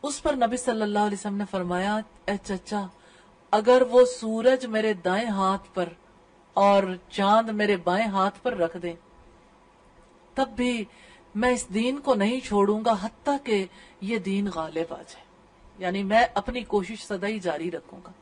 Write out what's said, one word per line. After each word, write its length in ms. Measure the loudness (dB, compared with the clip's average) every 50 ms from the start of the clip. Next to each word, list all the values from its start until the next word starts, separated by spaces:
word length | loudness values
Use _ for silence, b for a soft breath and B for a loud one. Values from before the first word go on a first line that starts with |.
اس 220 | -6 -8 -8 -4 -2
پر 120 | -2 0
نبی 220 | 2 0 0 0 -2
صلی 240 | -2 -2 -2 -2
اللہ 180 | -2 -2 0 0
علیہ 180 | 0 0 -2 -4
وسلم 180 | -6 -6 -4 -4
نے 60 | -6 -4
فرمایا، 480 | -4 -6 -4 -2 -2 -2 -2 -2 -2 -4 -4 -8 -18 -10 _ -6
"اے 60 | -6 -6 -4
چچا، 420 | -6 -8 -8 -6 -6 -6 -6 -6 -6 -12 b b b b b b b b b _ _
اگر 300 | 0 2 6 6 6 6 6 6
وہ 160 | 8 6 6
سورج 600 | 6 4 -6 -6 -4 -4 2 4 4 2 2 -2
میرے 280 | -4 -2 0 0 0 -2
دائیں 340 | -2 -2 -2 0 0 -2 -2
ہاتھ 400 | -2 0 0 0 0 -2 -4 -8 -6
پر 160 | -6 -6 -6 -8 -18 _ _ _ _ _ _ _ _ _ _ _
اور 300 | 4 6 6 6 6 4 2 -4 -8 -10 -12
چاند 400 | -4 -2 2 4 4 4 4 2
میرے 280 | -2 0 2 2 0 0
بائیں 300 | 2 0 0 0 0 0
ہاتھ 320 | 0 0 0 0 -2 -4 _
پر 140 | -4 -2 0
رکھ 200 | -2 -2 -2 -6
دیں، 160 | -10 -10 -10 -10 _ -20 -20 -20 -20 -20 -20 -20 _ _ _ _ _ _ _ _ _ _ _ _ -20 _ _ _ _ _ _
تب 140 | -4 -4 -4 -2
بھی 300 | -4 -2 -2 -2 -4 -6 -8 B B B B B B B B -6
میں 140 | -2 0 0
اس 160 | 0 0 -4 -6 -4
دین 260 | -2 -2 0 -2 -4
کو 160 | 0 0 2
نہیں 240 | 2 2 0 0 -2
چھوڑوں 420 | -4 -2 2 2 2 2 2 0 2
گا 100 | 0 0 0
حتیٰ 360 | -2 -8 -10 -6 -2 -2 -2 -2 -2
کہ 220 | -2 -2 -2 -2 -4 B B B B B B
یہ 160 | -8 -6 -4 -4
دین 300 | -2 -2 -2 -2 -2 -2 -4
غالب 380 | -6 -8 -6 -4 -6 -6 -6 -8
آ 80 | -14
جائے، 240 | -14 -18 -20 -20 -20 _ -20 _ _ _ _ _ -20 -20 _ -6
یعنی 260 | -6 -4 -2 -2 -2
میں 220 | 4 4 4 4 4 0
اپنی 280 | -4 -4 -4 -8 -8
کوشش 420 | -6 -2 -2 -2 -2 -2 -10 -12 -8
سدا 240 | -8 -6 -4 -4 -4
ہی 120 | -4 -4
جاری 320 | -4 -4 -4 -4 -4 -6
رکھوں 280 | -6 -8 -12 -14 -20 -20 -20
گا۔" 60 | -20 -20 _